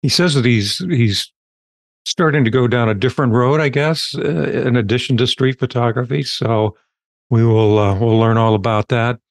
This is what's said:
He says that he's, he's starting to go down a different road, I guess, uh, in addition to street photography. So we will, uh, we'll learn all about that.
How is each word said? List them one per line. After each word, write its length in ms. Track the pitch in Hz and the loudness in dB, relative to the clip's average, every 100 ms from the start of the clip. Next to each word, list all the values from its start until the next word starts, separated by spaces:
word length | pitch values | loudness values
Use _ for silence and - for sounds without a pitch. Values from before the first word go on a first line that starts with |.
He 40 | 139 | -2
says 280 | - 180 139 | 0 0 2
that 100 | 120 | 2
he's, 320 | 117 101 - | 0 -2 -6
he's 520 | 185 151 117 95 - _ _ _ _ _ _ _ - | -4 0 0 0 -8 _ _ _ _ _ _ _ -12
starting 400 | - 165 147 117 | -2 0 2 2
to 40 | |
go 200 | 131 123 | 2 0
down 180 | 123 113 | 0 0
a 80 | 104 | 0
different 380 | 120 - 131 | -2 0 0
road, 260 | 113 123 151 | 2 2 0
I 80 | 151 | 0
guess, 480 | 139 151 160 - 143 | 0 -2 -2 -6 -6
uh, 40 | |
in 560 | 147 165 147 - 127 120 | -4 -2 -4 -2 0 0
addition 400 | 101 120 - 117 | 0 -2 0 0
to 100 | 123 | 0
street 320 | - 131 131 | 0 -2 -2
photography. 640 | 127 123 117 110 123 143 | -4 -2 -2 -2 -4 -4
So 540 | 135 - 110 113 107 - _ _ _ _ _ | -6 -4 -2 0 0 -4 _ _ _ _ _
we 160 | 117 117 | 2 4
will, 320 | 110 107 104 | 4 4 2
uh, 220 | 101 98 | 2 0
we'll 180 | 113 110 | 2 2
learn 200 | 113 113 | 4 2
all 180 | 113 107 | 2 2
about 320 | 101 107 104 | 0 -2 0
that. 320 | 120 117 117 _ | -2 -2 -4 _